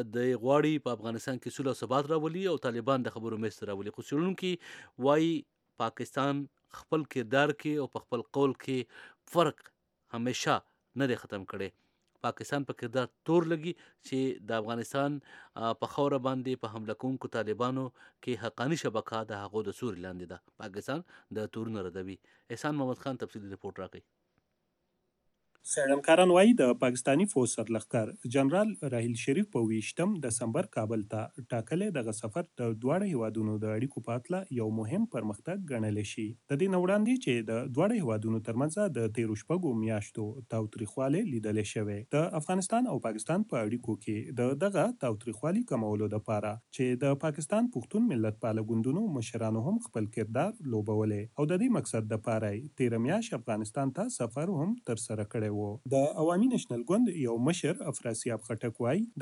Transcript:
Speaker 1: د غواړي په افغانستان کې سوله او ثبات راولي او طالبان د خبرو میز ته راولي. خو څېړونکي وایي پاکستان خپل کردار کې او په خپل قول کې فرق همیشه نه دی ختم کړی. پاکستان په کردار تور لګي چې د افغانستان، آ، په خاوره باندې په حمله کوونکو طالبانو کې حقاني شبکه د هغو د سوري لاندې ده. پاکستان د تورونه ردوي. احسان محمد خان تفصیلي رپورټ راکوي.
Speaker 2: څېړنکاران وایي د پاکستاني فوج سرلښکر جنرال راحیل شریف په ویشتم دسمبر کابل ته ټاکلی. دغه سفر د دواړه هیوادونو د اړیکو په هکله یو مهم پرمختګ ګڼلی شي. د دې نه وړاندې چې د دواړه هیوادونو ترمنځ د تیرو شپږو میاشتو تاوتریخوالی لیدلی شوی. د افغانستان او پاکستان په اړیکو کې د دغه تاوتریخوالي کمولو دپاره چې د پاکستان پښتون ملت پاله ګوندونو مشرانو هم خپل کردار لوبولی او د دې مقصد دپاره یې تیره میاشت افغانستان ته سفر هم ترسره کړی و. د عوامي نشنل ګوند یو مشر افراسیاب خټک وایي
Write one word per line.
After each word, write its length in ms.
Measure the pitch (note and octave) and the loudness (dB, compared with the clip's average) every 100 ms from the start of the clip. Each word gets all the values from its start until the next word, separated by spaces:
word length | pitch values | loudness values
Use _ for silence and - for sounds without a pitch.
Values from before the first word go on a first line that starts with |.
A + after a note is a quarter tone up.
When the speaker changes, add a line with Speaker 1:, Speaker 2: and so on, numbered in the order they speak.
| A#2 A#2 | -4 0
Speaker 1:
د 160 | B2+ A#2+ B2 | 0 2 4
غواړي 420 | D3 D3+ D3+ B2+ | 4 4 2 -2
په 120 | A2 | -4
افغانستان 440 | A2+ A2+ - B2+ | -4 -4 -4 -6
کې 160 | A#2+ - | -6 -4
سوله 160 | C3+ A#2+ | -2 -2
او 60 | |
ثبات 260 | A2+ C3 C#3+ D#3+ | 0 0 2 0
راولي 320 | D#3+ F3 F#3+ | 0 -2 -2
او 40 | C#3+ B2+ | 0 -2
طالبان 380 | A#2 A2+ C3 A#2 | -2 2 2 0
د 80 | A#2 | -4
خبرو 240 | A2+ A2 A2 | -6 -4 -4
میز 160 | - | -6
ته 100 | G2+ | -8
راولي. 220 | G2 G2 - | -6 -6 -8
خو 100 | - | -4
څېړونکي 440 | C#3+ F3+ F3+ F#3 F3 - - - - C3 | 0 0 -2 -4 -4 -8 -18 -16 0 4
وایي 280 | D3+ E3 D#3+ - _ _ - A2+ | 4 4 0 -6 _ _ -4 -4
پاکستان 580 | - A#2+ - C#3 C#3 C#3 _ _ - | -4 -6 0 0 0 -4 _ _ -14
خپل 260 | - D#3+ C#3 C3+ | -2 -2 -2 -4
کردار 400 | A2 C3+ D3+ C#3+ | 2 4 4 2
کې 260 | D3+ D3+ C3 | -2 -2 -4
او 80 | A2+ | -8
په 80 | - | -6
خپل 200 | B2 - C#3 | -6 -2 2
قول 160 | C#3 B2 - | 2 2 -4
کې 680 | C3 A#2 - - - - E3+ | -4 -4 -12 -20 -20 -2 2
فرق 340 | D#3+ - - _ _ _ - A#2 | 4 2 -18 _ _ _ -10 -4
همیشه 420 | B2 A#2+ D#3+ A2+ _ _ _ A#2+ | -2 0 0 0 _ _ _ -2
نه 180 | C3+ | 0
دی 100 | A2+ - | -2 -4
ختم 220 | G#2 F#2 | -10 -8
کړی. 260 | G2+ F#2+ _ _ _ _ - A#2+ | -8 -8 _ _ _ _ -6 -4
پاکستان 400 | - - C#3+ C3+ | -4 -4 -4 -4
په 120 | A#2+ | -6
کردار 280 | A#2+ C3 A#2+ _ - | -2 -2 -2 _ 2
تور 200 | E3+ E3 | 2 4
لګي 200 | E3 E3 - - _ - | -2 -4 -10 -14 _ -4
چې 380 | C3 C3 - G#2 | 0 0 -2 -2
د 120 | A2+ | -2
افغانستان، 540 | G#2+ A#2 A2 C#3 C#3+ C#3+ | -2 -4 -2 0 0 -2
آ، 480 | - - - - A2+ A2+ | -10 -20 -16 -4 -2 -2
په 80 | B2 - | -2 0
خاوره 240 | C#3+ C#3 C3 | 2 2 0
باندې 340 | C3 B2+ B2+ | -2 -2 -4
په 140 | A2+ A2 | -4 -6
حمله 200 | A2 G#2+ | -6 -4
کوونکو 300 | C3 C3 B2 A#2 | -4 -4 -4 -4
طالبانو 500 | G#2 G#2+ B2 C3 C3 _ | -2 0 0 0 -4 _
کې 480 | - _ - A#2 A2+ | -20 _ -6 -4 -4
حقاني 340 | - C3 D#3+ C3 | -2 0 0 0
شبکه 360 | A2 - A2+ A2 | -2 -2 -4 -4
د 100 | G#2 | -8
هغو 240 | G2+ G#2+ G2+ | -4 -4 -4
د 80 | - | -4
سوري 260 | B2 F2 F#2 | -6 -6 -8
لاندې 240 | F2+ E2+ | -10 -10
ده. 100 | F2+ _ - | -14 _ -14
پاکستان 420 | G#2+ G2 - D3 - - - G#2+ | -10 -8 -6 -6 -6 -20 -10 -8
د 120 | G#2 A2 | -6 -6
تورونه 280 | A2+ G#2+ F2+ | -6 -4 -6
ردوي. 280 | F#2 F#2+ F#2 | -8 -10 -12
احسان 580 | _ _ - A#2 D3+ D3 | _ _ -14 -6 -4 -2
محمد 240 | C3 A#2+ C#3 | -2 -4 -6
خان 180 | B2 A2 | -6 -8
تفصیلي 280 | A2 G2+ F#2+ | -10 -12 -12
رپورټ 320 | G2+ F#2+ F#2 | -12 -10 -12
راکوي. 180 | F#2 _ _ _ _ _ _ _ _ _ _ _ _ _ _ _ _ - | -14 _ _ _ _ _ _ _ _ _ _ _ _ _ _ _ _ -6
Speaker 2:
څېړنکاران 680 | D3 C3+ C#3+ C#3+ E3 F#3 F3 | 0 2 4 6 8 10 10
وایي 180 | G#3+ B3 | 10 8
د 120 | B2+ A#2+ | 6 6
پاکستاني 460 | B2+ B2+ - C#3 G#3 | 2 2 2 4 4
فوج 140 | C#3 A#2+ | 2 2
سرلښکر 840 | - A2 A2 - A#2+ G#2+ G#3 C3 | 0 -2 -2 0 -2 -2 -6 -2
جنرال 400 | C3+ C3+ F3+ G#3+ F#3+ C#3+ | 2 4 4 2 0 -2
راحیل 180 | A#2+ A#2 A#2+ | 0 0 -2
شریف 260 | - D3+ G#3 | 0 0 2
په 160 | B2 A2 | 0 2
ویشتم 480 | A2 - - F3+ F#3+ | 0 -2 -2 0 0
دسمبر 420 | B2+ G#2+ A#2 C#3+ F#3 | -2 -2 -2 -2 -2
کابل 320 | - G#2+ A2+ G2+ | -2 -2 -2 -2
ته 320 | A2 A2 - A#2 | -6 -6 -10 -6
ټاکلی. 340 | A#2 A2 E3 G#3 D3 | -4 -2 -2 0 -2
دغه 160 | A2+ A#2+ | -2 -4
سفر 300 | A2+ E3 F3 - | -4 -4 -6 -2
د 120 | A#2 A2 | -2 0
دواړه 240 | B2+ F3 G3+ | 0 2 2
هیوادونو 420 | C3 A2 G#2+ G#2+ G#2+ | 0 0 0 0 0
د 100 | G#2+ A2 | 0 0
اړیکو 280 | C#3 - A#2 | -2 -4 -4
په 100 | A#2+ | -6
هکله 400 | - F#3 F#3+ B2 | -2 -4 -2 -2
یو 100 | A2 A2 | 0 0
مهم 260 | G#2+ F3+ A3+ | 0 0 0
پرمختګ 500 | - G#2+ - - G3 E3 | -2 -4 -4 -6 -6 -4
ګڼلی 340 | A#2+ G#2+ G#2 G2+ | -2 0 0 -2
شي. 160 | - G#2+ A#2 - | -4 -6 -6 -4
د 80 | C#3+ | 0
دې 120 | F#3+ | 2
نه 80 | F3+ | 4
وړاندې 320 | F3+ G#3 G#3+ B3+ | 4 4 4 2
چې 220 | D3+ A#2+ A2 | 2 0 0
د 100 | A2+ A#2+ B2 | -2 0 2
دواړه 240 | G3+ A#3 | 4 4
هیوادونو 400 | B2+ A2 A2 A2+ A2+ | 2 0 0 -2 0
ترمنځ 480 | A#2 D3+ G3+ G3+ A#2+ | 0 0 0 0 2
د 160 | A2 A#2 | 0 0
تیرو 180 | A2 G#2 | 0 -2
شپږو 280 | - F3 E3 A2+ | -2 0 2 0
میاشتو 420 | A2 G#2+ - - G#2+ C3+ A#2 A2+ | 0 -2 -4 -6 -6 -8 -4 -4
تاوتریخوالی 640 | G#2+ - G#2+ - C3+ E3 A3 | -2 -6 -6 -2 0 2 0
لیدلی 360 | A#2 G#2+ G#2+ G#2 | -2 0 0 0
شوی. 260 | A2+ G#2 G#2 A2+ C#3+ | -2 -2 -4 -2 0
د 100 | E3 D#3 | 2 -2
افغانستان 500 | D3 F#3 F#3 A#3 B3+ A#2 | 0 0 2 2 2 0
او 20 | A2+ | -2
پاکستان 400 | G#2+ - F3+ G#3+ | -4 0 0 0
په 100 | C3 | 0
اړیکو 340 | G#2+ A#2+ A2+ G#2+ | 0 -2 -2 -4
کې 320 | - G#2+ - B2 | -2 -4 -4 0
د 180 | B2 C#3 G3 | 0 2 2
دغه 200 | F3+ G#3 B3 B2+ | 2 2 0 -2
تاوتریخوالي 580 | G#2 - G#2+ D3+ G#3 B3 | -2 -6 -4 0 0 0
کمولو 400 | B2+ G#2+ G#2 G#2+ G#2+ | 0 0 0 0 -2
دپاره 380 | - G#2+ G#2+ G#2+ _ - | -2 -2 -2 -6 _ -2
چې 220 | B2+ B2 C#3 | 0 2 2
د 120 | C#3 | 2
پاکستان 480 | D#3+ D3+ D#3 G#3+ B3 C3 | 0 -2 0 2 2 -2
پښتون 340 | - G#3+ A#3+ | -2 2 2
ملت 320 | B2 A2 G#2+ | 4 0 0
پاله 220 | A#2 A2 A2 | -2 0 0
ګوندونو 320 | A2+ A#2+ E3 A3+ C3+ | 0 2 2 0 -2
مشرانو 480 | A2 A2+ A2 A2 C3+ | -4 -2 0 0 2
هم 160 | A3+ - | 0 -2
خپل 240 | A#2 G#2+ - | -4 -4 -2
کردار 320 | G#2+ A#2 F#3 A#3 C#3+ A2 | -2 0 0 -2 -2 -2
لوبولی 480 | G#2+ G#2+ G#2+ G#2 | 2 2 2 0
او 260 | A2 - D3+ | -4 -2 2
د 100 | F#3 | 2
دې 160 | B3+ F3+ | 4 2
مقصد 340 | - A#2 A2 | 0 -2 -2
دپاره 400 | A2+ - A2 G#2+ | -2 0 0 0
یې 240 | G2+ D3 - | -4 -6 0
تیره 200 | B2 A2+ A#2+ | 2 2 2
میاشت 320 | G#3 A3+ C3+ | 0 0 -6
افغانستان 560 | A#2+ G#2+ G#2+ C#3+ C#3 C3+ | -4 -4 -2 -2 -2 -2
ته 160 | B3 - | -4 -2
سفر 360 | A#2 C3+ E3+ D#3+ | -4 -2 -2 0
هم 100 | F3 A#3+ - | 0 -2 -4
ترسره 380 | A2+ - A2 G2+ | -4 -4 -4 -4
کړی 160 | A#2+ G#2+ | -2 -2
و. 160 | G#2 G#2 G#2+ B2 | -2 -4 -6 0
د 140 | C3+ C#3+ - | 2 2 2
عوامي 260 | D#3+ F3+ B3+ | 2 4 4
نشنل 320 | A3 - A#2+ A#2+ | 2 -2 -6 2
ګوند 180 | G#3 A#3+ E3 | 4 4 2
یو 100 | A#2+ A#2 C3 | 0 2 2
مشر 340 | F3+ D3 - D3+ | 2 0 -2 -4
افراسیاب 560 | - A#2+ A2 B2 A2 - | -4 -4 -4 -4 -4 -4
خټک 340 | A2 A#2+ - | -4 -4 -2
وایي 180 | A#2+ F3 A#3 - | 0 2 0 0